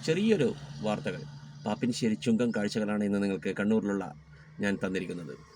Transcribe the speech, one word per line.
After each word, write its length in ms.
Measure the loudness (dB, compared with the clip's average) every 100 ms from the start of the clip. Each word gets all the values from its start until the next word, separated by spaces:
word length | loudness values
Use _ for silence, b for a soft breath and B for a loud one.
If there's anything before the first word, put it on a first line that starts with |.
| 2
ചെറിയൊരു 420 | 2 4 4 4 0 -10 -6 -2
വാർത്തകൾ. 360 | -2 -2 -6 -10 -16 -18 -8
പാപ്പിനിശ്ശേരി 540 | -4 0 0 0 0 2 2
ചുങ്കം 240 | 4 2 0
കാഴ്ചകളാണ് 480 | 0 0 0 0 2
ഇന്ന് 120 | 2
നിങ്ങൾക്ക് 280 | 2 0 -2 0
കണ്ണൂരിലുള്ള 440 | 2 2 2 -2 -4 -12 -20 B B -4
ഞാൻ 140 | -2 0
തന്നിരിക്കുന്നത്. 500 | -2 -2 -4 -8 -10 -14 -14